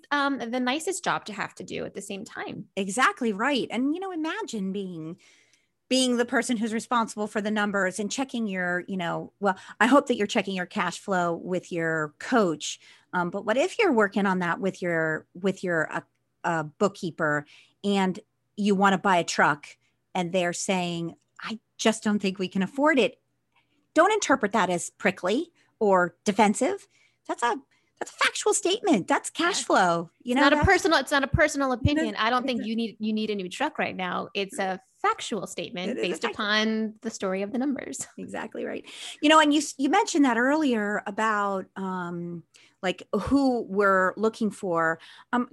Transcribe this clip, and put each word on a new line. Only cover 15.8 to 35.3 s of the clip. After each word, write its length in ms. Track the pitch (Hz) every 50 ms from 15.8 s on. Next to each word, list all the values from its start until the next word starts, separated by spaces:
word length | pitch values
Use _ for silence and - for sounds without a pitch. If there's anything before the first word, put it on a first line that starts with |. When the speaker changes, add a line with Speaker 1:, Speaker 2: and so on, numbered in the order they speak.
| 151 - -
Speaker 2:
uh, 80 | 170 - _ _ _ _ _ _ _ -
uh, 220 | 170 170 160 151
bookkeeper 840 | 151 - - 214 190 196 - - 170 151 - 170 151 147 147 147 - - - - _ _ _ -
and 380 | 202 202 196 190 185 175 - - _ _ _ _ _ _
you 180 | - 202 208 202
wanna 240 | 185 202 226 202 175
buy 180 | - 208 185
a 80 | 175 165
truck 420 | - - - 190 160 147 151 - - - _ _ _ _ _ _ _ -
and 180 | 185 180 170 175
they're 200 | 190 175 175 170
saying, 640 | - - - 196 185 180 175 175 170 170 165 - - _ _ _ - -
"I 160 | - 226 214 _ _ _ -
just 240 | - 226 220 - -
don't 160 | 220 208 208
think 200 | - 196 185 190
we 100 | 185 180
can 140 | - 196 185
afford 360 | 185 - - 277 302 311 262
it." 220 | 214 175 - _ _ _ _ _ _ _ _ _ _ _ _ _ _ _ -
Don't 180 | - 330 392 427
interpret 400 | 415 - - 294 269 - 196 -
that 180 | 226 185 180
as 200 | 180 170 - -
prickly 600 | - - - 202 190 - - 180 208 262 339 - _ _ _ _ _ -
or 380 | 226 202 190 180 180 170 - _ -
defensive. 600 | - 190 - 220 202 214 - 254 320 403 392 - _ _ _ _ _ _ _ _
That's 160 | - 330 - -
a, 140 | - 415 269 - _ _ _ _ _ _ -
that's 120 | - -
a 40 | -
factual 400 | - 539 523 - - - 427 415
statement. 520 | - - 370 381 466 - 403 311 202 156 -
That's 220 | 285 359 - -
cash 300 | - - 320 339 - -
Speaker 1:
Yeah. 40 | 247
Speaker 2:
flow. 460 | - 339 240 196 180 170 170 170 165 _ _ -
You 100 | 240 240
Speaker 1:
It's 40 |
Speaker 2:
know, 60 | 254 262
Speaker 1:
not 100 | 285 294
a 40 |
Speaker 2:
that's 100 | 294 302
Speaker 1:
personal, 320 | - 392 359 - 370 330 294
it's 140 | 269 - 302
not 120 | 277 269
a 40 | 277
personal 400 | - - 311 294 294 285 277 262
Speaker 2:
No, 60 | 254
Speaker 1:
opinion. 400 | 226 269 294 294 311 320 220 208
I 140 | - 214 226
don't 160 | 247 247 240
think 140 | 277 247 226
Speaker 2:
it's 80 | 202 214
Speaker 1:
you 80 | 226
need, 200 | 220 233 214 185 -
you 140 | 214 214 220
need 180 | 214 214 214
a 40 | 208
new 140 | 202 185 180
truck 300 | 185 - 262 302 302 -
right 180 | 196 - 185
now. 320 | 185 185 180 185 185 - - -
It's 240 | 202 196 190 - -
a 220 | 196 190 185 185 - _ _ _
factual 460 | - 392 440 - - -